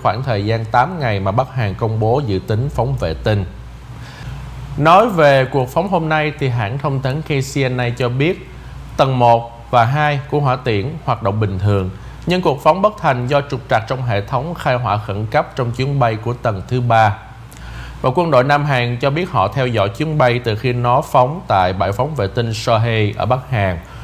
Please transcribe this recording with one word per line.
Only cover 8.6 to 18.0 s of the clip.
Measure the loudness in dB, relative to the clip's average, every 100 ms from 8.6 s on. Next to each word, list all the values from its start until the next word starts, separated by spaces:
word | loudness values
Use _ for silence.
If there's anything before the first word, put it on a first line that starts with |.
| -16 -16 -12 2
tầng | 2 6
một | 6 6 2 -12 0
và | 2 4
hai | 2 2 0 -2
của | 0
hỏa | 0 0
tiễn | 0 0 -2 -6 -4
hoạt | -2
động | -2 0
bình | -2 0
thường, | 2 2 0 -8 -16 -10 -2
nhưng | 0
cuộc | 0 2
phóng | 2 4
bất | 2 0
thành | 0 0 2
do | 0 0
trục | -6 0
trặc | 0 0
trong | -4
hệ | -2 -2
thống | -2 -4 -4
khai | -4 -2 0
hỏa | 0 -2
khẩn | -2 -6 -2
cấp | -2 -2 -4
trong | -4
chuyến | -2 -2 2
bay | 0 0
của | -4
tầng | -2 -2 -4 -4
thứ | -2
ba. | 2 4 4 2 -10 -20 -20 -16 -14 -14 -14 -2